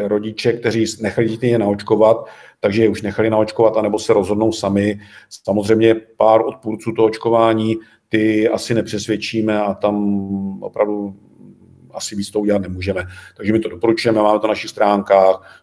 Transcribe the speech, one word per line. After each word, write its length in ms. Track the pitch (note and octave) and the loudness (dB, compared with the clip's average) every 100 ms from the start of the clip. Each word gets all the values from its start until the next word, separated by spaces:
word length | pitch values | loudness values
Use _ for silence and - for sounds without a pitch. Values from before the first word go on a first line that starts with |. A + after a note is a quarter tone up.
| G#2 | -2
rodiče, 460 | G#2 A2 A2 A#2+ | -2 -4 -4 -2
kteří 340 | A2+ A#2 A2+ G#2 | 0 0 0 -2
s-, 120 | - | -4
nechali 280 | G#2 - A2+ | -4 -2 -2
děti 280 | A2 A#2+ A#2 | -2 0 0
naočkovat, 680 | G2+ G#2 - G#2+ A2 A2+ - - - _ | 0 -2 0 4 4 2 -4 -20 -20 _
takže 240 | G#2 G#2+ | -2 2
je 60 | A2 | 2
už 120 | G2+ | 0
nechali 280 | G#2 G2 A2 | -4 -2 0
naočkovat, 480 | A2 G#2+ - A2 A2 | 0 0 2 2 2
anebo 220 | G#2 G#2 | -2 -2
se 140 | - | 0
rozhodnou 380 | G#2+ F#2 G#2 A2+ | 0 0 0 0
sami. 480 | A2 G2 G2+ G#2 G#2 - - - - | -2 0 0 0 -4 -10 -20 -20 -10
Samozřejmě 520 | - G#2 G2+ A2 A2+ A2 - - | -4 0 2 4 4 2 -2 2
pár 240 | A2 A2+ | 4 4
odpůrců 500 | A2+ - A2 A2 A2+ | 2 -6 -8 -8 -4
toho 140 | A2 A2 | 0 0
očkování, 720 | A2 A#2 A2+ A2+ A2 A2 A2+ - _ _ | 0 0 2 2 2 0 -4 -8 _ _
ty 400 | A2 A2 G#2+ A2 | 0 2 2 0
asi 240 | A2 - | -2 -4
nepřesvědčíme 880 | A2+ G2+ G#2 G#2 G#2 - A2+ G#2+ G#2+ | -4 -2 -6 -4 -6 -4 -4 -2 -2
a 120 | G2+ | -2
tam 220 | G2 G#2 G#2 G2+ G2+ G2 G2 G2 G2 | -2 -2 0 -2 -2 -4 -6 -8 -10
opravdu 520 | G2 G#2+ G#2 G#2 G2+ G2 _ _ G2 G2 F#2 - - | -8 -4 -4 -4 -8 -12 _ _ -20 -20 -20 -20 -20
asi 240 | - - G2+ | -14 -10 -8
víc 160 | G2 | -6
to 80 | G#2+ | -2
udělat 220 | G#2 G2+ | 0 -2
nemůžeme. 420 | F#2 F#2 F#2 F#2+ F2+ - - - | -4 -6 -4 -4 -6 -14 -20 -8
Takže 160 | G2 | -2
my 60 | A2 | 0
to 100 | - | -2
doporučujeme, 520 | F2+ A2+ A2+ A#2+ A2 | -2 0 0 2 2
máme 180 | G#2 G#2+ | 4 2
to 80 | A2 | 0
na 40 | |
našich 180 | G#2 A2+ | -4 -6
stránkách, 920 | - G#2 G2+ G2 G2 F#2+ F#2 - - | 0 2 2 4 6 6 2 -4 -20